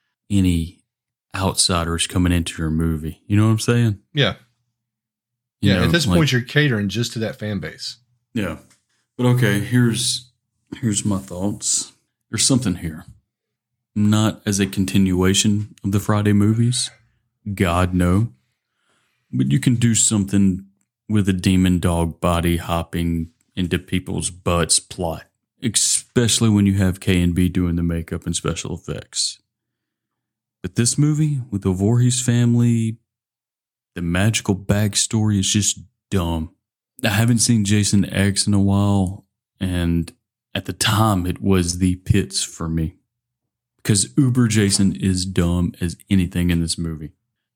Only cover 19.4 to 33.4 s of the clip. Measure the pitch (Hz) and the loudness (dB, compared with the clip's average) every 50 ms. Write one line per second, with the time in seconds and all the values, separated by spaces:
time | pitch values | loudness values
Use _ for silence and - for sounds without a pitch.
19.4 | 131 135 143 135 - 135 120 107 117 117 110 - - - 110 104 95 98 101 101 | 0 0 0 2 2 2 2 4 2 2 2 2 2 2 2 0 0 0 2 2
20.4 | 98 95 90 95 - - _ _ _ _ _ _ _ - 107 107 95 101 95 90 | 2 2 0 -2 -6 -14 _ _ _ _ _ _ _ -2 0 0 2 2 0 0
21.4 | 87 98 92 92 92 90 92 85 87 90 85 85 85 82 80 - - 90 85 85 | 2 2 4 4 4 4 2 2 2 0 0 0 0 -2 -2 -2 -2 0 0 2
22.4 | 85 87 85 82 - - 85 85 82 - - 87 85 85 82 82 82 - _ _ | 2 0 0 0 -2 -2 -4 -4 -4 -4 -4 -4 -2 -2 -2 -4 -6 -8 _ _
23.4 | _ _ _ 95 92 80 - 78 - - 92 87 - 92 90 87 82 - 87 - | _ _ _ -6 -2 -2 -2 -4 -2 -4 -6 -6 -4 -6 -6 -6 -6 -8 -10 -6
24.4 | - 90 87 85 82 - - - - - - - 90 82 78 - - _ _ _ | -4 -2 0 0 0 0 0 -2 -4 -6 -8 -6 -6 -6 -6 -8 -14 _ _ _
25.4 | _ _ _ _ - 117 98 - - - - - - _ - 127 120 110 - - | _ _ _ _ -6 -2 -2 0 0 0 -2 -4 -6 _ 0 0 2 2 2 2
26.4 | 117 113 104 104 101 98 98 101 95 92 87 - - 98 95 90 87 87 85 90 | 2 4 4 4 4 4 2 2 2 0 0 -2 -2 0 2 2 2 2 2 0
27.4 | 90 87 - 92 90 85 82 87 87 85 82 82 80 - 90 85 - - 82 - | 0 0 0 -2 -2 0 -2 -2 -2 -2 -4 -4 -6 -8 -10 -8 -8 -8 -6 -4
28.4 | - 87 82 - - - 85 82 - - 73 - - - - - - - - - | -4 -6 -6 -6 -8 -10 -10 -10 -10 -10 -12 -12 -12 -10 -8 -6 -6 -6 -8 -12
29.4 | _ _ _ _ _ _ _ _ _ _ _ _ _ _ _ _ _ _ _ _ | _ _ _ _ _ _ _ _ _ _ _ _ _ _ _ _ _ _ _ _
30.4 | _ _ _ _ - 87 - - 120 117 - 147 147 151 151 147 156 151 147 131 | _ _ _ _ -12 -6 -2 -2 0 0 0 2 2 2 2 2 0 0 -2 -4
31.4 | 120 - 101 98 - 98 92 92 98 107 123 120 123 123 123 - - 123 120 120 | -6 -6 -8 -4 -2 -2 0 2 2 2 4 4 4 2 2 0 0 0 2 2
32.4 | 120 120 120 120 120 120 117 113 113 110 113 - _ _ _ _ _ _ _ _ | 2 4 4 4 4 4 2 2 0 -2 -6 -8 _ _ _ _ _ _ _ _